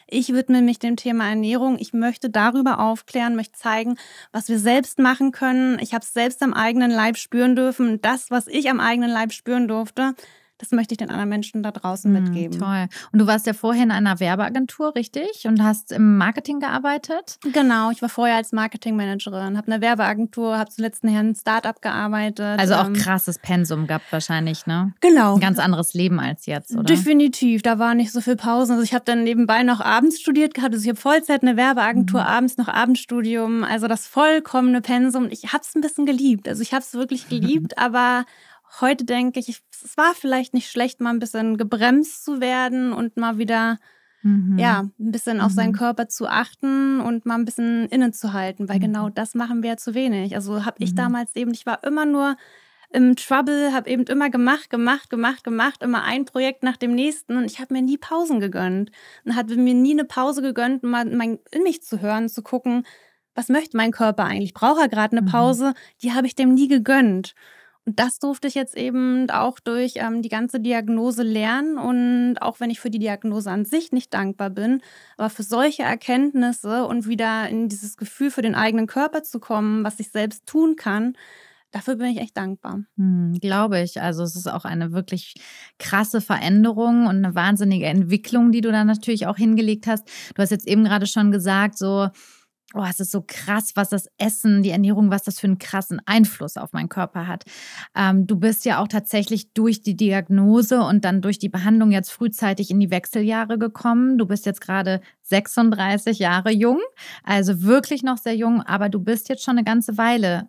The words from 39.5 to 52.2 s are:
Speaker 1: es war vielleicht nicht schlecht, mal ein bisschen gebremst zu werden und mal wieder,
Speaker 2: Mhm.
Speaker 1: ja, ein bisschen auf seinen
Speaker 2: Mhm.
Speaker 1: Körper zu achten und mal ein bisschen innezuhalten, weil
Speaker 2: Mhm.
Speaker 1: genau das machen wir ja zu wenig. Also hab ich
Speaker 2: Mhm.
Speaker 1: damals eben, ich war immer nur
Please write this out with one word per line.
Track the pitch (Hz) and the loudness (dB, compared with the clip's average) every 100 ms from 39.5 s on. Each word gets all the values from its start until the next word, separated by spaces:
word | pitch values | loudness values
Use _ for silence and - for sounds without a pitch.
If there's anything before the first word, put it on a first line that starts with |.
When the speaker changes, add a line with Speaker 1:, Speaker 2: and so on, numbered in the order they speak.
| 226 _ - | -12 _ -20
Speaker 1:
es | - - | -10 2
war | 330 349 | 2 2
vielleicht | 269 262 254 | -2 -2 0
nicht | 254 - | -4 -4
schlecht, | 240 247 - | -4 -4 -2
mal | 240 | -4
ein | 233 | -4
bisschen | 226 220 226 220 | -4 -4 -2 -2
gebremst | 214 220 240 277 302 - | -2 2 4 4 2 -4
zu | - 269 | -8 -4
werden | 247 254 254 254 254 | -2 0 0 -2 -2
und | 233 233 - | -2 -4 -2
mal | 226 214 | -2 -2
wieder, | 220 226 226 226 _ _ _ _ | 0 0 0 -2 _ _ _ _
Speaker 2:
Mhm. | 208 202 185 190 | 2 4 4 2
Speaker 1:
ja, | - 196 196 - | 4 2 -2 -6
ein | 220 | -6
bisschen | 226 240 220 | -4 -4 0
auf | 202 | 2
seinen | 190 226 | 2 0
Speaker 2:
Mhm. | 202 | 0
Speaker 1:
Körper | 240 226 226 | -2 -2 -6
zu | - - | -6 -2
achten | - 240 - 269 269 269 269 | -2 -4 -4 -2 0 2 0
und | 240 233 240 | -2 -4 -2
mal | 233 | -2
ein | |
bisschen | 233 - 233 233 226 | -4 -2 -2 0 0
innezuhalten, | 254 247 - 214 196 190 196 196 | 2 2 0 -6 -4 -6 -6 -2
weil | 196 | 0
Speaker 2:
Mhm. | |
Speaker 1:
genau | 202 208 208 | 0 0 -4
das | 214 220 233 | -4 -4 -4
machen | 233 233 | -2 -2
wir | 233 | -2
ja | 233 | -4
zu | - | -4
wenig. | 233 262 202 190 202 | -2 0 0 -2 -6
Also | 196 208 | -6 -4
hab | 226 - | -4 -4
ich | 180 | -2
Speaker 2:
Mhm. | 185 | 0
Speaker 1:
damals | 247 240 233 233 | 0 -2 -4 -6
eben, | 240 | -4
ich | 226 240 | -4 -6
war | - | -6
immer | 285 302 302 | -4 -2 0
nur | 285 | 2